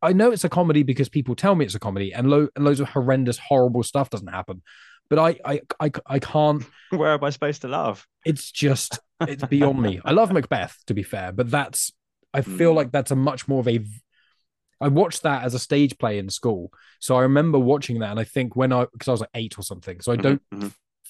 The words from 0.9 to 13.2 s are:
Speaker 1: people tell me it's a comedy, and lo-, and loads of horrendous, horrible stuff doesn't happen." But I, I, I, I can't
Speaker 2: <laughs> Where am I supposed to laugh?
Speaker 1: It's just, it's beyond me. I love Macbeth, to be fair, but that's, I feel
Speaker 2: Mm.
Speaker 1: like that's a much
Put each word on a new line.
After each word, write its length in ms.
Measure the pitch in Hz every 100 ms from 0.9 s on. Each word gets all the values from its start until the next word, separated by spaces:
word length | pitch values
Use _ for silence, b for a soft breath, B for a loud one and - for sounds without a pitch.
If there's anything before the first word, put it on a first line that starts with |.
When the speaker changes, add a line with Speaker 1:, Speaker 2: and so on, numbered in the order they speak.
| 127 135
Speaker 1:
people 260 | 151 123 120
tell 180 | 196
me 100 | 185
it's 100 | 110
a 40 | 104
comedy, 320 | 107 98 98
and 160 | 120 131
lo-, 180 | 143 147 143
and 80 |
loads 160 | 147 139
of 80 | 139
horrendous, 500 | 143 123 135 123 120
horrible 440 | - 139 123 120
stuff 260 | 113 139 135
doesn't 160 | 104 90
happen." 340 | 92 92 92 B B B B -
But 80 | 156
I, 180 | 165 139
I, 160 | - 147 - -
I, 120 | 151 - -
I 120 | 139
can't 460 | - 156 151 147 127 _
Speaker 2:
<laughs> 120 | _
Where 220 | 170 151
am 100 | 147
I 60 | 143
supposed 300 | 143 147 147
to 60 | 127
laugh? 380 | 151 131 95 _ _
Speaker 1:
It's 260 | 160 147 -
just, 480 | - 143 131 - - _ -
it's 240 | 156 139
beyond 380 | 131 143 139 135
me. 180 | 107 87
I 80 | -
love 200 | 175 214
Macbeth, 440 | 180 123 131 95 - -
to 80 |
be 80 | 104
fair, 300 | 92 98 92
but 180 | 95 120
that's, 420 | 147 - - - - _ _ _
I 80 | 139
feel 320 | 120 92 165
Speaker 2:
Mm. 40 | 156
Speaker 1:
like 160 | 127
that's 180 | 143 127
a 60 |
much 300 | 135